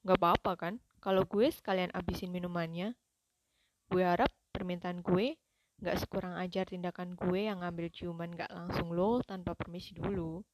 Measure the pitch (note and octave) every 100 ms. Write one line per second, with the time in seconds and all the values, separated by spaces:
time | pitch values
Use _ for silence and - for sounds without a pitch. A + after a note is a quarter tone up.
0 | F#3 F#3 E3+ G#3 G#3+ F3 E3+ A3+ _ _
1 | G3 F#3+ F#3+ G3+ C4 - - F#3+ F3+ F#3
2 | F3 F3 F3+ F3+ F3+ F3 E3 E3 G3+ A#3+
3 | _ _ _ _ _ _ _ _ _ F#3
4 | F3+ F3 C4+ _ _ - F#3 F3+ F3+ F3+
5 | F3 F3+ A#3+ D#4+ _ _ _ _ F3 F#3
6 | - F#3+ F#3 F3 F#3 F#3+ F#3 F3+ F3+ -
7 | F3+ F3+ F3+ F3+ G#3+ F#3+ F3 E3+ E3+ -
8 | F3 E3+ E3+ E3+ E3+ F3 F3 - E3+ E3+
9 | G3 B3 - F#3+ E3+ E3+ - F3 - E3+
10 | E3+ G3 E3 E3 -